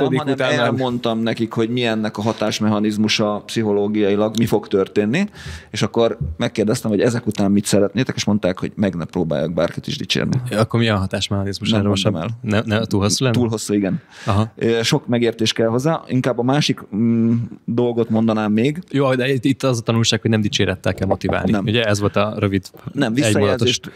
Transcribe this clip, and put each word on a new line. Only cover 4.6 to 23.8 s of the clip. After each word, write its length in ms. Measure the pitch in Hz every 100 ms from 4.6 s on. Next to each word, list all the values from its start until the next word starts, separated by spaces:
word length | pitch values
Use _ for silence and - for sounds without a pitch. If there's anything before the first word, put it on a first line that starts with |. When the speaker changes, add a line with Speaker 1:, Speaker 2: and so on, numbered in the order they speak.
| -
Speaker 2:
történni, 600 | 98 95 - 104 147 202 - - - -
és 120 | 104
akkor 360 | 113 - 113 - 80 -
megkérdeztem, 540 | 127 - 104 123 117
hogy 100 | 101
ezek 260 | 107 117 -
után 240 | 101 101
mit 140 | 101
szeretnétek, 500 | 101 104 101 104 127 -
és 80 |
mondták, 340 | - 104 90 92
hogy 140 | 80
meg 200 | - 101
ne 100 | 85
próbáljak 480 | 78 90 80 73 76
bárkit 340 | 85 - - -
is 100 | -
dicsérni. 440 | - - - - 123
Speaker 3:
Ja, 80 | 104
akkor 200 | 110 113
mi 80 | 117
a 80 | 107
hatásmechanizmus? 720 | 95 104 - 101 98 92 104
Speaker 2:
Nem 80 | 110
Speaker 3:
Erről 120 | 101
most 140 | 101
Speaker 2:
mondom 180 | 107 87
el. 60 | 92 113
Speaker 3:
Ne, 180 | 117 104 113 107
ne, 80 |
túl 160 | 113 104
hosszú 240 | 98 98
lenne? 120 | 131 113
Speaker 2:
Túl 120 | 117
hosszú, 260 | 110 -
igen. 260 | 104 95 90 - - -
Speaker 3:
Aha. 260 | 101 110 -
Speaker 2:
Ö, 260 | 113 117
sok 240 | 113 147 -
megértés 460 | 120 117 110 110
kell 160 | - 113
hozzá. 320 | 117 143 165 -
Inkább 300 | 127 131 117
a 40 |
másik, 380 | 120 139 - 131 - 101
mm, 380 | 117 117 113 117 117 -
dolgot 460 | - 120 120 117 113
mondanám 420 | 110 113 107 107
még. 260 | 107 127 151 -
Speaker 3:
Jó, 240 | 135 139
de 180 | 127 123
itt, 120 | 139
itt 180 | 139 131
az 160 | 135 120
a 40 |
tanulság, 380 | 110 113 113 110
hogy 100 | -
nem 100 | 113
dicsérettel 540 | 101 - 95 92 95
kell 120 | 92 95
motiválni. 440 | 95 - 92 92
Speaker 2:
Nem. 140 | 104
Speaker 3:
Ugye 200 | 104 113
ez 160 | 113 101
volt 160 | 101 107
a 180 | 107 107
rövid 240 | 104 98 - - -
Speaker 2:
Nem, 200 | 127 131 117
Speaker 3:
egymondatos 80 |
Speaker 2:
visszajelzést, 680 | 117 104 101 98 123 123